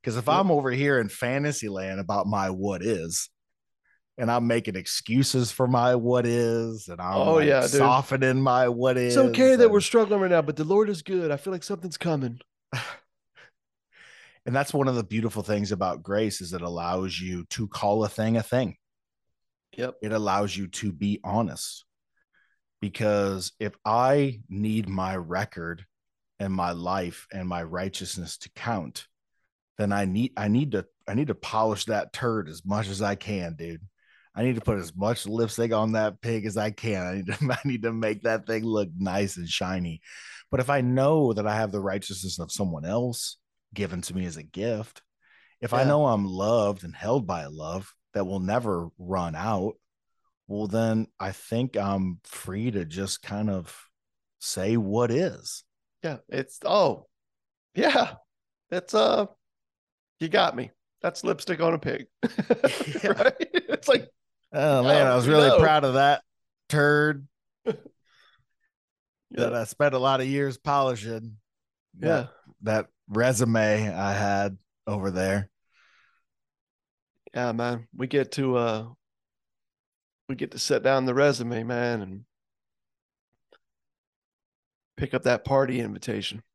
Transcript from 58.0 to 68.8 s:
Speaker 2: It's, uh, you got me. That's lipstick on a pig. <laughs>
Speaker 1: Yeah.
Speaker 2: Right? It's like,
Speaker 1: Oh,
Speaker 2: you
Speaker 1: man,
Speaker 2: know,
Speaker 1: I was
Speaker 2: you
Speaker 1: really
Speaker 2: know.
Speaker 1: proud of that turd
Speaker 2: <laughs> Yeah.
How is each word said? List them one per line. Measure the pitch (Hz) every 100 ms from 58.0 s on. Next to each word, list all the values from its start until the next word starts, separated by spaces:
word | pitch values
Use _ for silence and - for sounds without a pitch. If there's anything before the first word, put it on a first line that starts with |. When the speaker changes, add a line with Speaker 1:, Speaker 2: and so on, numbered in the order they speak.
| - - _ _ _ _ _
Speaker 2:
It's, | 180 180
uh, | 214 - - 202 _ _ _ _ _ _ _ _ _
you | 160
got | 196 170 127
me. | 117 _ _ _
That's | 180 - -
lipstick | 147 - 175
on | 165
a | 165
pig. | 139 123 - _
<laughs> | 233 - - - - - - -
Speaker 1:
Yeah. | 202
Speaker 2:
Right? | - 233 -
It's | - 349 - 294 -
like, | 262 - _ _ _ _
Speaker 1:
Oh, | 147 147 139
Speaker 2:
you | 127
Speaker 1:
man, | 147 139
Speaker 2:
know, |
Speaker 1:
I | 127
was | 123
Speaker 2:
you |
Speaker 1:
really | 151 143
Speaker 2:
know. | -
Speaker 1:
proud | 156 151
of | 139 131
that | 139 143 _ _ _ _ _
turd | 147 147 147 151 143 139 _ _
Speaker 2:
<laughs> | _ -
Yeah. | - - _ _ _ _ _ _ _ _ _